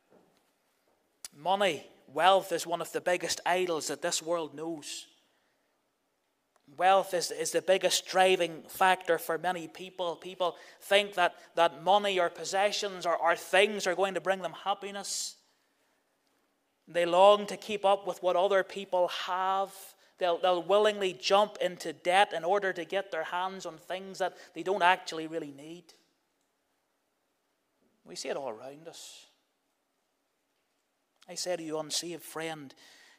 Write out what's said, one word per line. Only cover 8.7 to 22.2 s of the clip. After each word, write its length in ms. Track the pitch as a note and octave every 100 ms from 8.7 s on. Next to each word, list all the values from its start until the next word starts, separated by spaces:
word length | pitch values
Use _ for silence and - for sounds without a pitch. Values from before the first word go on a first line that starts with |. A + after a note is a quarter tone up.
| - F#3+ F3+ - E3
for 180 | - D#3+
many 320 | F3 F3+ D#3
people. 480 | - F#3 F#3 F3 D#3
People 400 | F3+ F#3 F3 - - -
think 340 | - G3+ G#3
that, 200 | G3 F3 - -
that 300 | - E3 C#3+
money 340 | E3 G3+ G3+ F#3
or 120 | F3
possessions 720 | - D#3+ F#3+ G#3 G3+ G#3 F3+
or, 100 | E3+ D#3+
or 200 | D#3+ E3+
things 500 | - F#3 G#3 G#3 F#3+
are 80 |
going 200 | F3 F#3+
to 60 | F3+
bring 200 | E3 F#3+
them 140 | E3+ D#3+
happiness. 720 | F#3+ G3+ G3 G3+ F#3+ - - - _ _ _ _ _ _ _ _ _ _ _ _ _ _ -
They 160 | E3
long 420 | E3+ F3 G3 G#3 G3+
to 100 | F#3+
keep 280 | - G#3
up 220 | G3 G3 G3
with 160 | E3+
what 140 | F3+ F3
other 280 | G3 G3
people 440 | F#3 G3 G3 F3+ F3 - -
have. 460 | F#3 F#3+ F#3+ G3 - - - _ -
They'll, 200 | F3+ E3+
they'll 240 | F#3 F3+
willingly 500 | E3 G3+ G#3+ G#3 F#3+
jump 460 | F3 - G3+ G#3 -
into 320 | F3+ F3 E3+
debt 400 | C#3+ F3 F#3